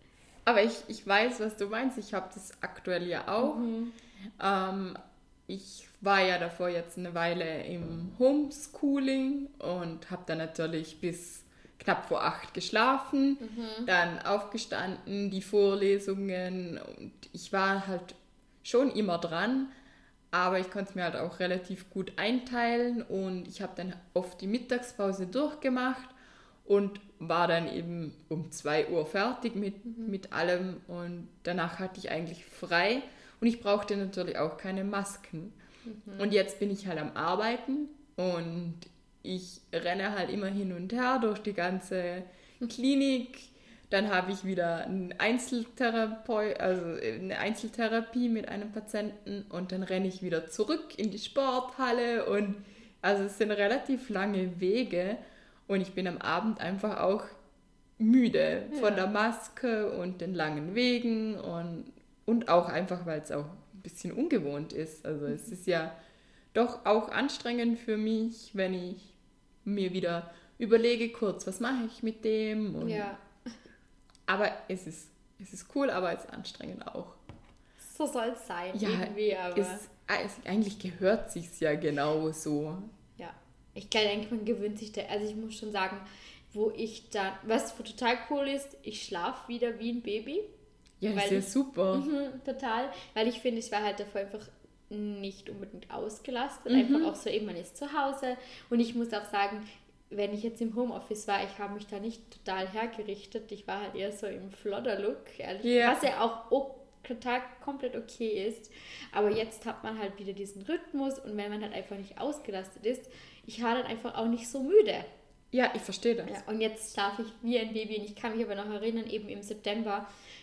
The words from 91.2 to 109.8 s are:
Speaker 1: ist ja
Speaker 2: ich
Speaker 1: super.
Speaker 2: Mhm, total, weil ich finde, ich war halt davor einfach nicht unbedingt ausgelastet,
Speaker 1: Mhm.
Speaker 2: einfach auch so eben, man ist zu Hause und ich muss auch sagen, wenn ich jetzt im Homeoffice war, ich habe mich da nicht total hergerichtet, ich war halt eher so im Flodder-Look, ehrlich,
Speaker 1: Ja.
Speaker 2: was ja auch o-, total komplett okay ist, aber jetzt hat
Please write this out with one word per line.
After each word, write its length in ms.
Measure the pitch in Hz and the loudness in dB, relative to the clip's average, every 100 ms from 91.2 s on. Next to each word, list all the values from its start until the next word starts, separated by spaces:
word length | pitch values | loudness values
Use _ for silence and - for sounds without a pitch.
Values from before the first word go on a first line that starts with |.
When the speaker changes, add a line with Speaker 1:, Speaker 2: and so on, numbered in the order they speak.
Speaker 1:
ist 60 | 202 | 4
ja 60 | 190 | 2
Speaker 2:
ich 100 | - | 2
Speaker 1:
super. 460 | 269 269 165 190 277 | 0 2 2 4 4
Speaker 2:
Mhm, 480 | 277 285 277 254 | 2 0 -2 -4
total, 460 | 277 - 247 226 277 - - | -6 -2 0 0 -2 -6 -6
weil 140 | 220 226 | 0 0
ich 120 | 233 | 2
finde, 200 | 254 226 | 0 0
ich 100 | 226 | 0
war 100 | 208 | 0
halt 180 | 208 196 | 0 -2
davor 220 | 202 196 | -4 -4
einfach 240 | 196 214 - - - _ - | -4 -8 -14 -20 -20 _ -10
nicht 640 | 208 208 202 196 190 - | -6 -6 -6 -8 -10 -12
unbedingt 400 | 202 202 226 - | -12 -12 -14 -10
ausgelastet, 800 | - 214 - - 240 269 - 247 | -6 -6 -8 -6 -4 -4 -4 6
Speaker 1:
Mhm. 60 | 262 240 | 6 8
Speaker 2:
einfach 180 | 294 320 | 6 4
auch 40 | 294 | 0
so 120 | 214 | -2
eben, 180 | 214 208 | -2 -2
man 100 | 175 | -6
ist 200 | - - | -10 -10
zu 160 | 285 | -4
Hause 440 | 294 277 269 254 247 - - - | 0 0 0 -4 -4 -8 -18 0
und 80 | 233 | 2
ich 140 | 226 | 4
muss 180 | 240 233 | 0 -2
auch 120 | 208 | -4
sagen, 420 | 208 202 202 208 214 - - - _ | -2 0 0 -2 -10 -16 -20 -20 _
wenn 220 | 208 202 | -2 -2
ich 120 | 208 | 0
jetzt 160 | 226 - | -4 -2
im 160 | 226 220 | -2 0
Homeoffice 500 | 247 233 - 208 - | -2 -2 -6 -6 0
war, 160 | 196 | 0
ich 160 | 196 - | 0 -6
habe 160 | 202 | -8
mich 140 | 208 - | -8 -8
da 100 | 202 | -6
nicht 240 | 220 - - - | -6 -8 -14 -12
total 240 | - 190 190 | -4 -2 -2
hergerichtet, 800 | 220 233 226 202 196 - 220 214 | -2 -4 -4 -8 -8 -8 -10 -8
ich 160 | 202 - | -10 -6
war 140 | 196 | -6
halt 160 | 196 190 | -6 -4
eher 160 | 196 | -4
so 140 | 208 208 | -4 -6
im 240 | 175 196 | -8 -10
Flodder-Look, 840 | - 208 208 240 202 202 277 - - | -8 -4 -2 -2 0 -2 -4 -8 -10
ehrlich, 260 | - 190 | -8 -2
Speaker 1:
Ja. 260 | 240 240 240 | 4 6 8
Speaker 2:
was 100 | 294 | 6
ja 180 | 277 - | 4 4
auch 300 | 233 - - | 2 0 2
o-, 240 | 269 - - - - | 2 2 -8 -20 -16
total 380 | - 233 247 254 254 - | -12 -6 -2 -2 -2 -10
komplett 320 | - 269 247 233 | -8 -4 -4 -4
okay 500 | 226 - 226 202 208 | -8 -4 -2 0 -2
ist, 240 | 226 - - - - - | -4 -12 -18 -16 -16 -4
aber 180 | 202 208 220 | 2 4 4
jetzt 300 | 226 - 233 | 0 -4 -8
hat 160 | - | -6